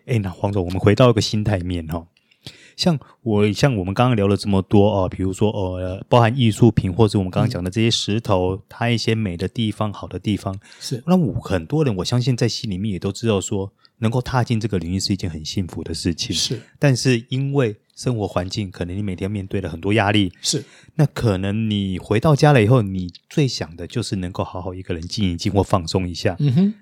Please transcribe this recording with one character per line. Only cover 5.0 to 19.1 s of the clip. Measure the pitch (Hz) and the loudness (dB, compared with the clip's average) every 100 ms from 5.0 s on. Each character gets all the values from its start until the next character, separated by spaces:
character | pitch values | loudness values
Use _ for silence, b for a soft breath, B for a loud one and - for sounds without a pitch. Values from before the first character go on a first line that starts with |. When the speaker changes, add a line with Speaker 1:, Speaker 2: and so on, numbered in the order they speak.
| 90 | -2
Speaker 1:
比 | - | -2
如 | 95 | -4
说， | 90 107 | 0 0
呃， | 107 92 92 92 95 - | 0 -4 -4 -6 -8 4
包 | 123 | 6
含 | 117 127 | 6 4
艺 | 113 | 2
术 | 98 117 | 6 6
品， | - 95 | 6 0
或 | 92 110 | 2 4
者 | 107 | 2
我 | |
们 | 92 | -2
刚 | 101 | 0
刚 | 104 | -2
讲 | 87 | -2
的 | 90 | -4
这 | 113 | 0
些 | 113 | 0
石 | - - 107 | 0 -2 -4
头， | - 95 90 95 | 0 0 0 -4
Speaker 2:
嗯。 | - | -10
Speaker 1:
它 | - 120 | -4 -2
一 | 117 | 0
些 | - 110 | 0 -2
美 | 104 85 | -2 -4
的 | 92 | -6
地 | - 107 | -2 -4
方、 | - 107 | -2 -6
好 | 92 - | -6 -12
的 | 90 | -6
地 | 107 95 | -2 -2
方。 | 98 95 B B | -4 -10 B B
Speaker 2:
是。 | - 123 165 | -12 -8 0
Speaker 1:
那 | 185 | 2
我， | 135 90 | 2 -4
很 | - 95 82 | -4 -4 -2
多 | 151 143 | -2 0
人， | 92 | -2
我 | |
相 | 85 123 | -2 0
信 | 123 120 | 0 0
在 | 117 | -2
心 | - 113 | -2 -6
里 | 90 | -4
面 | 110 | -4
也 | 90 | -4
都 | 98 | -6
知 | - 117 | -4 0
道 | 101 | 0
说， | 90 101 98 b b _ | 0 -4 -6 b b _
能 | 110 | -2
够 | 123 | -2
踏 | - 131 | 0 0
进 | 113 110 | 0 0
这 | 107 | -2
个 | 95 | -2
领 | 82 | -2
域 | 95 | -4
是 | - | -2
一 | 98 | -4
件 | 95 | -4
很 | 78 78 | -8 -6
幸 | - 85 | -6 -6
福 | - | -8
的 | 80 | -10
事 | 82 90 | -4 -4
情。 | 80 - 90 | -4 -4 -4
Speaker 2:
是。 | - 113 - _ | -4 -6 -12 _
Speaker 1:
但 | 143 | 2
是 | 123 131 117 123 | 2 2 0 -2
因 | 131 139 | -4 -2
为 | 139 117 107 _ - | 0 0 -2 _ -8
生 | 127 117 | -4 -2
活 | 95 | -2
环 | 95 92 | -4 -4
境， | 110 98 | -6 -6
可 | - 87 | -6 -8
能 | 92 | -6
你 | |
每 | 104 | -6